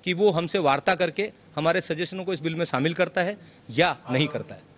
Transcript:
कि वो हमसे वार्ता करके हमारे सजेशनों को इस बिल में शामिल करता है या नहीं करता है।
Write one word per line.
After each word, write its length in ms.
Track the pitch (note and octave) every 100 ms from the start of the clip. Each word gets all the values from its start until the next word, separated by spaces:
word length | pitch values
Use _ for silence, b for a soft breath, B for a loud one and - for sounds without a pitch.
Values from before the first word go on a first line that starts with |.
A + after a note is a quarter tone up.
कि 100 | -
वो 180 | F3 G#3
हमसे 280 | E3 E3+ G3
वार्ता 360 | D3+ C#3 - F#3
करके 360 | F3 - - - - -
हमारे 260 | D#3+ F3+
सजेशनों 440 | - D#3 F3 F#3+ F#3
को 80 |
इस 60 | F3
बिल 160 | D#3+ E3
में 100 | E3+
शामिल 280 | B2+ D3+
करता 280 | E3+ F3 F#3
है 160 | F3 G#3 B B -
या 280 | A#2 E3+ C#3+ -
नहीं 160 | C3 D3
करता 280 | A2+ G#2 G2
है। 140 | -